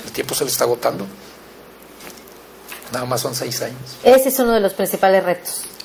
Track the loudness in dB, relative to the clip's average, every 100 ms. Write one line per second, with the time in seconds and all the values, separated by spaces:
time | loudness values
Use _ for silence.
0 | -12 -8 -4 -4 -2 0 0 2 -2 -2
1 | -8 -12 -20 -20 -20 -20 -20 -20 -20 -20
2 | -18 -18 -20 -20 -20 -20 -18 -18 -10 -6
3 | -4 -2 -4 -6 -6 -6 -8 -10 -16 0
4 | 6 6 6 2 2 4 2 0 -2 2
5 | 4 4 2 -2 -4 -10 -10 -14